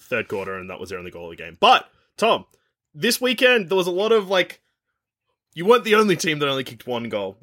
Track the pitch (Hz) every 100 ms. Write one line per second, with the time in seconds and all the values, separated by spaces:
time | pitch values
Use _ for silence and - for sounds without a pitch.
0 | - 120 104 104 95 95 92 92 90 92
1 | 90 87 85 85 82 82 214 254 - _
2 | _ - 220 170 - _ _ _ _ 147
3 | 202 233 254 247 254 247 175 190 180 180
4 | 220 226 185 190 175 - _ _ _ _
5 | _ _ _ _ _ 156 180 247 202 214
6 | 214 165 175 151 143 135 131 117 - 120
7 | 117 104 95 98